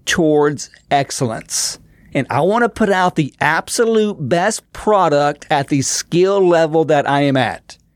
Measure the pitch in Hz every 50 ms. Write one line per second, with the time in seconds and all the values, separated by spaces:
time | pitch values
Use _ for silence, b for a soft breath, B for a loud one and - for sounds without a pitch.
0 | - - - 175 165 151 151 147 147 151 147 - - - - _ _ - 143 139
1 | 135 - - - 139 113 110 - - - - - - - - - b b b b
2 | b b - 143 139 - 113 139 156 185 214 240 233 220 - - 220 196 190 185
3 | 180 180 - 165 151 131 - - 139 147 160 170 - - - - 226 226 226 220
4 | 214 208 185 156 147 113 180 175 185 220 214 - _ _ _ - - 214 214 190
5 | 175 160 143 143 147 143 147 - - - 156 143 139 - 147 135 127 - - -
6 | - - - 175 185 190 202 196 190 175 170 165 165 151 156 160 160 139 156 143
7 | - - 143 143 143 139 135 131 120 104 82 - _ _ - _ _ _ _